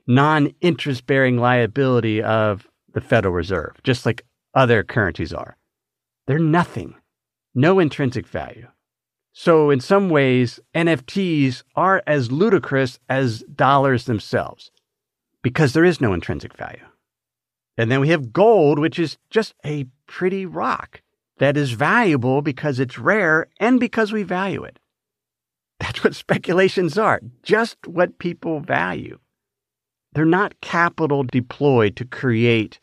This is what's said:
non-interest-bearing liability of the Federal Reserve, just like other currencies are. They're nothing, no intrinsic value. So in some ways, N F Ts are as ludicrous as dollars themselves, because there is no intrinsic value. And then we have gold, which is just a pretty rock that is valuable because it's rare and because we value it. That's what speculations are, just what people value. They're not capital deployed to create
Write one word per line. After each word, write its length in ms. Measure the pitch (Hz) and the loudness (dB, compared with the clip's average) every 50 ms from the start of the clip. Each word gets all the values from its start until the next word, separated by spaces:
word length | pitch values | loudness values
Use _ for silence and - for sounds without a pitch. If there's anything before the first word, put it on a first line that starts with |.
| _ | _
non-interest-bearing 1300 | - 120 135 143 151 156 151 143 135 - - - 180 160 - - 151 131 117 - - 139 135 131 127 123 120 | 0 2 4 4 4 2 2 0 0 -2 -2 -2 -2 -2 -2 -4 -6 -6 -6 -4 -2 0 2 2 2 0 0
liability 840 | 120 123 127 123 117 104 104 139 135 131 127 120 110 110 107 107 | 2 2 2 2 0 -2 -2 -2 0 0 0 0 0 0 -2 -2
of 460 | 107 107 110 110 107 107 101 95 - _ _ _ _ _ - | -2 0 0 0 0 0 -2 -4 -8 _ _ _ _ _ -10
the 80 | 104 | -10
Federal 320 | - - 127 113 98 95 87 | -4 0 0 0 2 0 -2
Reserve, 440 | 90 82 92 95 85 73 - - _ - | -2 -4 -4 -4 -6 -6 -8 -14 _ -2
just 220 | 135 123 - - | -2 -2 -2 0
like 200 | 120 110 - - _ _ _ _ _ - | -4 -4 -4 -8 _ _ _ _ _ 0
other 300 | 135 - 117 117 107 - | 0 2 4 4 2 0
currencies 500 | - - 120 104 95 - - 82 78 85 | -2 -2 -2 -2 -2 -2 -4 -8 -8 -8
are. 240 | 69 - - - _ _ _ _ _ _ _ _ _ _ _ _ _ _ - | -12 -12 -14 -18 _ _ _ _ _ _ _ _ _ _ _ _ _ _ -4
They're 120 | 135 160 | -2 0
nothing, 560 | 165 156 151 175 170 - - 107 85 - - _ _ _ _ _ _ _ _ _ _ _ - | 2 2 2 2 0 -2 -4 -12 -12 -12 -16 _ _ _ _ _ _ _ _ _ _ _ -2
no 260 | 123 135 170 190 190 | 2 4 4 4 4
intrinsic 480 | 175 139 - - 143 123 123 110 - _ | 2 2 0 -2 -4 -4 -4 -6 -10 _
value. 400 | - 82 69 60 - - 120 - _ _ _ _ _ _ _ _ _ _ _ _ _ | -10 -10 -10 -10 -14 -20 -20 -20 _ _ _ _ _ _ _ _ _ _ _ _ _
So 360 | - - 180 165 156 151 147 | -6 0 4 4 4 6 4
in 120 | 143 127 | 2 2
some 280 | - - 196 202 202 185 | 2 2 2 2 2 2
ways, 500 | 160 143 139 131 127 127 123 120 - - _ _ - | 2 2 2 4 2 2 2 0 -2 -10 _ _ -4
N 140 | 160 170 170 | -2 0 0
F 180 | 160 127 - | 0 0 -4
Ts 580 | - - 196 190 180 160 147 139 131 123 - - _ - | -8 -4 -4 -2 0 0 2 0 0 0 -4 -12 _ -4
are 260 | 147 165 185 190 185 - 151 | -2 0 2 2 0 0 0
as 240 | 151 143 123 113 | 0 0 0 -2
ludicrous 680 | 131 151 202 226 202 170 - - 139 135 135 127 - - _ - | 0 0 2 4 4 2 0 0 -2 0 -2 -2 -4 -12 _ -4
as 360 | 127 135 135 120 107 117 - - 143 | -2 0 0 -2 -2 -4 -12 -16 -4
dollars 520 | - 143 135 139 139 135 135 127 117 - | 0 2 4 4 4 4 4 2 0 0
themselves, 640 | 131 117 98 - - - 107 73 - - _ - - _ _ _ _ _ _ _ _ _ _ _ _ _ _ - | -2 -4 -4 -4 -4 -4 -4 -4 -4 -10 _ -20 -20 _ _ _ _ _ _ _ _ _ _ _ _ _ _ -6
because 300 | 123 - - 156 127 127 | -4 0 2 2 2 4
there 120 | 160 165 | 4 4
is 160 | 180 165 - | 4 4 2
no 120 | 139 107 92 | 0 0 0
intrinsic 440 | 87 - - 87 - - - - - | -2 -4 -6 -8 -8 -10 -14 -16 -14
value. 300 | - - - - - - _ _ _ _ _ _ _ _ _ _ _ _ _ _ _ _ _ - | -16 -14 -14 -18 -20 -20 _ _ _ _ _ _ _ _ _ _ _ _ _ _ _ _ _ -4
And 140 | 117 110 | -2 0
then 80 | 131 139 | 0 0
we 100 | 139 151 | 2 2
have 240 | 165 156 131 110 107 | 0 0 -2 -4 0
gold, 460 | 160 202 233 226 196 156 143 156 147 | 2 4 6 6 6 6 4 2 2
which 180 | 151 160 - - | 0 -2 -2 -2
is 200 | 170 147 - _ _ _ | -4 -4 -6 _ _ _
just 240 | - 220 214 - _ _ - | -2 -2 -2 -2 _ _ -12
a 220 | 151 151 147 135 127 _ _ _ _ | -10 -8 -8 -10 -12 _ _ _ _
pretty 400 | - - 180 185 190 196 190 175 | -10 -4 -4 -4 -4 -4 -8 -8
rock 560 | 156 165 214 254 226 - - - _ - _ _ _ _ _ _ _ - | -8 -6 -4 -4 -4 -6 -8 -14 _ -20 _ _ _ _ _ _ _ -2
that 180 | 135 139 143 | 0 0 2
is 180 | 147 143 127 117 | 0 -2 -2 -2
valuable 680 | 104 143 165 202 240 233 185 151 135 117 127 131 143 | -2 0 0 2 2 2 2 2 2 0 0 0 0
because 380 | 147 156 131 - - 151 131 123 | -2 -4 -6 -4 -4 -4 -2 -2
it's 180 | 135 123 - 123 | -4 -6 -6 -4
rare 480 | 113 160 202 220 190 160 156 160 165 _ _ - | -2 0 0 2 2 2 2 0 0 _ _ -2
and 200 | 185 233 254 247 | 0 2 2 2
because 320 | 247 214 - 233 220 202 | 0 -2 -2 -2 -2 -2
we 120 | 220 214 196 | -2 -6 -4
value 400 | 170 180 180 190 196 147 - - | -4 -4 -4 -4 -4 -6 -8 -10
it. 160 | - - _ _ _ _ _ _ _ _ _ _ _ _ _ _ _ _ _ _ _ _ - | -12 -18 _ _ _ _ _ _ _ _ _ _ _ _ _ _ _ _ _ _ _ _ -10
That's 240 | - - - - - | -10 -10 -8 -2 -2
what 120 | 208 151 | -2 -2
speculations 800 | - - - 185 - - - 170 185 190 185 - 196 180 160 143 208 | -2 -6 -4 -4 -4 -2 -2 0 2 2 2 2 0 -2 -2 -2 0
are, 240 | 220 185 120 - - 117 - _ _ | 0 0 0 -2 -4 -12 -20 _ _
just 340 | - 196 220 233 220 - _ - | 0 0 0 0 -4 -6 _ -18
what 320 | - 170 170 175 175 - _ | -10 -2 -2 -2 -2 -2 _
people 420 | - 175 170 - - 165 160 147 | -10 -10 -8 -8 -8 -6 -6 -6
value. 600 | 143 - 131 139 175 185 170 - 101 - - - _ _ _ _ _ _ _ _ _ _ _ _ _ _ _ _ _ _ - | -6 -4 -4 -2 -2 -4 -6 -8 -10 -14 -16 -20 _ _ _ _ _ _ _ _ _ _ _ _ _ _ _ _ _ _ -4
They're 120 | 143 156 | 0 2
not 340 | 160 175 185 208 180 - _ | 2 4 2 0 -2 -6 _
capital 640 | - - - 170 170 175 - - 160 143 143 139 | -14 -6 0 0 0 0 0 -2 -2 0 0 0
deployed 720 | 135 123 - 127 120 - - - 143 147 131 120 110 104 107 - | -2 0 -2 -2 -2 -4 -6 0 2 4 4 4 4 2 0 -4
to 80 | 120 | -12
create 760 | 127 - - - 127 117 110 117 120 117 113 107 - - - | -12 -12 -6 -2 0 0 2 2 2 2 2 0 -4 -8 -20